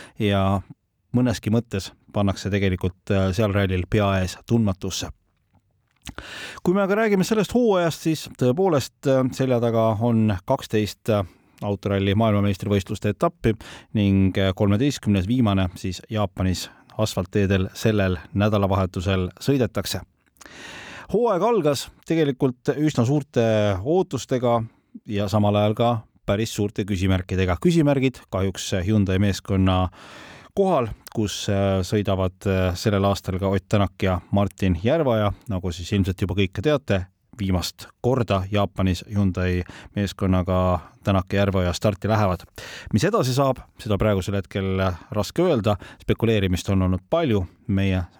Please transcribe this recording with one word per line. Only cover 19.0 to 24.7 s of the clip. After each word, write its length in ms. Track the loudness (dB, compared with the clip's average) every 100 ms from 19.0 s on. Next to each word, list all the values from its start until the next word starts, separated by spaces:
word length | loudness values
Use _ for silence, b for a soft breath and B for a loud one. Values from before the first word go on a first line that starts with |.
| -2 0 -2 -4
sõidetakse. 640 | -2 0 0 -2 -6 -8 -10 _ _ _ B B B B B B B
Hooaeg 300 | 0 2 2
algas 460 | 2 2 2 0 -4 -10 -2
tegelikult 680 | 2 2 2 -2 0 -2 0
üsna 300 | 2 2 2
suurte 720 | 0 0 0 2 4 2 0
ootustega 800 | 0 0 0 -6 -4 -2 2 0 -2